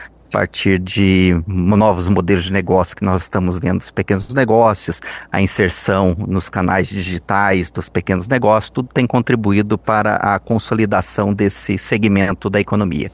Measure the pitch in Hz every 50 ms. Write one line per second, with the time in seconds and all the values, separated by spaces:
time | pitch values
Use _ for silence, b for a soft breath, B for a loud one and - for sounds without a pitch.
0 | B B B _ - - - 104 98 90 - - - 101 95 90 92 92 - -
1 | 101 95 92 92 92 92 87 85 85 92 95 90 87 92 104 101 107 110 95 90
2 | 90 90 101 92 90 85 101 92 85 92 95 98 90 85 90 92 90 - - -
3 | - 98 92 92 - - - 101 92 90 90 90 82 90 92 92 - - - -
4 | 95 - 104 95 101 - 123 139 131 110 110 113 117 113 104 - - - 82 -
5 | B B B B B B B 98 98 90 - - 104 90 - - - - 101 95
6 | 98 92 87 85 104 95 95 95 87 - - 104 90 92 95 95 90 - 98 98
7 | 90 92 92 85 - - 101 98 101 101 95 95 87 - - - 90 - - -
8 | - - 95 90 87 110 135 127 117 107 107 110 104 - - - 123 123 - -
9 | 127 113 - 127 113 - 127 117 110 104 101 101 104 104 110 98 - - 110 107
10 | 104 107 104 92 - 101 101 95 - - 120 110 - - 123 110 110 101 104 95
11 | 92 - - - 104 101 104 98 107 98 - - - - 104 92 - - - 107
12 | 104 107 101 98 95 95 98 - - 104 95 104 101 - - 104 104 95 82 73
13 | - 98